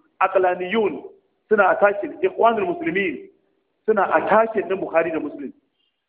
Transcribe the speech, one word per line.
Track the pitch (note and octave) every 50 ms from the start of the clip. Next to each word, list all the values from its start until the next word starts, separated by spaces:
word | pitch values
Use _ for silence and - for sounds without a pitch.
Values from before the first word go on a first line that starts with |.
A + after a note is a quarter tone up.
| _ _ _ _
Aqlaniyun | F#3 F#3+ F#3 - F#3 F3+ F3+ F3+ F3+ F3+ G3+ A3+ G#3+ F#3 C#3+ B2 - - - _ _ _ _ _ _ _
suna | G#3+ G#3 G3 F3+ D#3+
attacking | - G3+ G3+ G3+ - - - - - -
Ikhwanul | F#3 F3 - G#3 A#3 A3+ G#3+ G3 F3
Muslimin, | E3 - D#3+ E3 E3+ G3 G3 F3 C3+ G#2 - - _ _ _ _ _ _ _ _ _ _ _
suna | - A3 G3+ F#3 - D#3
attacking | D#3 D3+ - F#3+ G#3+ A3+ A3+ - G#3+ F3 -
din | F#3+ F#3+
Bukhari | E3 - - E3 E3 E3+
da | D#3+ D3+
Muslim. | C#3+ C#3+ - C#3+ C#3+ B2 - _ _ _ _ _ _ _ _ _ _